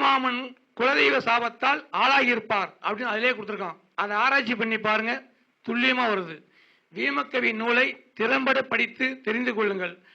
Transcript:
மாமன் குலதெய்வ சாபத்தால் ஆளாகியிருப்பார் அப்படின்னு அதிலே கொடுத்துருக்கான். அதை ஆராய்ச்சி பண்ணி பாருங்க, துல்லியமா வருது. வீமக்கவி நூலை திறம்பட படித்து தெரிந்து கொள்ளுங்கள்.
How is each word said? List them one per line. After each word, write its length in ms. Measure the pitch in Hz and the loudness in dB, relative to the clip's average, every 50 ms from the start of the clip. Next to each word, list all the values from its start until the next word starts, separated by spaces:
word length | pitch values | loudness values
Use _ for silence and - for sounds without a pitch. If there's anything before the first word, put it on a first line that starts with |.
மாமன் 400 | 277 269 269 262 254 254 240 247 262 247 254 - _ _ _ - | 4 2 2 2 0 -2 -2 -4 -6 -10 -14 -18 _ _ _ 0
குலதெய்வ 380 | 226 262 285 294 - 277 269 262 - 226 | 0 2 2 4 4 2 2 2 2 2
சாபத்தால் 520 | 233 240 233 233 233 - - 262 285 302 - - - 180 | 0 0 0 -2 -4 -2 0 0 0 0 -4 -6 -2 0
ஆளாகியிருப்பார் 720 | 226 262 269 277 262 247 247 226 226 226 214 202 185 165 - _ - | 2 4 4 4 4 2 2 0 -2 -2 -2 -2 -2 -4 -6 _ -6
அப்படின்னு 280 | 170 214 208 247 240 208 | -4 -4 -2 -2 -4 -2
அதிலே 180 | 214 233 254 254 | 0 0 0 -2
கொடுத்துருக்கான். 420 | 208 208 190 208 202 196 175 156 - _ _ _ - 190 | -2 -6 -8 -8 -8 -8 -8 -10 -12 _ _ _ -6 -4
அதை 120 | 208 208 208 233 | -2 0 0 2
ஆராய்ச்சி 300 | 269 269 277 247 214 247 202 | 2 2 2 2 0 -2 -2
பண்ணி 180 | 233 220 226 214 214 214 | -2 -2 -2 0 0 0
பாருங்க, 240 | 214 214 220 233 247 269 - - _ _ _ _ _ _ _ | 0 0 0 -2 -4 -6 -8 -14 _ _ _ _ _ _ _
துல்லியமா 380 | - 226 240 247 262 254 247 247 226 | -4 -2 0 2 2 2 2 2 2
வருது. 260 | 208 190 180 165 160 113 - _ _ _ _ _ _ _ _ _ 165 | 0 0 -2 -6 -10 -14 -18 _ _ _ _ _ _ _ _ _ -8
வீமக்கவி 540 | 190 240 285 277 285 277 277 - 254 247 233 220 214 | -4 -4 -2 -2 -2 -4 -2 -2 0 0 0 0 -2
நூலை 260 | 226 233 233 247 254 269 254 - - _ _ - | 0 0 2 2 2 0 -2 -6 -14 _ _ -2
திறம்பட 400 | 220 226 262 269 262 262 262 262 262 - 220 | 0 0 2 2 2 2 2 0 0 0 0
படித்து 340 | 226 240 233 - - 262 262 262 262 - | 0 0 -2 -2 -2 -2 -2 -2 -4 -4
தெரிந்து 280 | 214 220 240 247 247 226 | -2 -2 0 0 0 0
கொள்ளுங்கள். 380 | 208 214 202 196 190 180 175 180 - _ - | 0 0 0 0 -2 -4 -6 -8 -12 _ -20